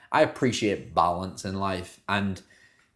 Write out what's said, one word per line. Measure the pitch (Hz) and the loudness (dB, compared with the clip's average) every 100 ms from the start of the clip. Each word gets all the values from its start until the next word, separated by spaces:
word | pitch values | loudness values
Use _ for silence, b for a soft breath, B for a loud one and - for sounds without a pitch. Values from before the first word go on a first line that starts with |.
| B | B
I | 147 | 2
appreciate | 147 - 131 104 107 95 - | 2 4 0 2 0 0 -2
balance | 82 85 87 92 - 98 | 2 2 2 -6 -6 -6
in | 95 | -4
life, | 98 92 90 - - | -2 -4 -8 -12 -2
and | 101 101 92 - b b b b | 0 0 -4 -10 b b b b